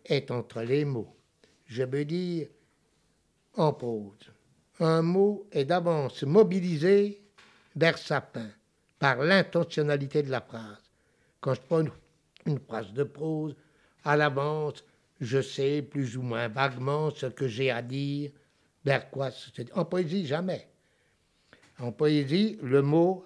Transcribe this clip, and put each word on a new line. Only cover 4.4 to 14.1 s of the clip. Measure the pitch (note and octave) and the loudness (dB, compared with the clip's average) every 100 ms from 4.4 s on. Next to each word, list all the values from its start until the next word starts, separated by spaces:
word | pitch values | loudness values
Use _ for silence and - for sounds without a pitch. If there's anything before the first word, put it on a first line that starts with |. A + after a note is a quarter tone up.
| _ _ _ - | _ _ _ 0
un | E3 D#3+ | 2 4
mot | E3 F#3+ G3+ G3+ - | 4 4 2 0 -4
est | D3+ | -2
d'avance | C3+ F3 F3 D#3+ C3 - | 0 0 2 0 -2 -4
mobilisé | C#3 F#3+ F#3+ F#3 F3+ D3+ F3 G3+ G#3 G3+ _ _ - _ _ | 4 6 6 4 -2 0 4 4 4 -2 _ _ -20 _ _
vers | C#3+ E3 D#3+ | 0 2 2
sa | - C#3+ | -2 -4
fin | - B2 A2 - _ _ _ _ | -4 -10 -12 -16 _ _ _ _
par | C#3 B2 | 0 2
l'intentionnalité | D#3 F#3+ - E3+ E3 - D3 C#3+ C#3 D3+ | 4 4 4 0 0 0 0 0 0 -2
de | C#3 | 0
la | B2+ | -4
phrase. | - A2+ A2 G#2 _ _ _ _ _ _ | -6 -12 -14 -18 _ _ _ _ _ _
Quand | C3+ | -4
je | B2+ | -4
prends | - E3 | 0 0
une, | D#3 - _ _ _ _ - | 0 -4 _ _ _ _ -4
une | C#3 | -4
phrase | - A2 F#2+ | -4 -8 -6
de | A#2 | -4
prose, | B2 C3+ D#3+ D#3 D#3 C3+ _ _ _ _ | -4 -4 -6 -4 -6 -10 _ _ _ _
à | D3+ | 2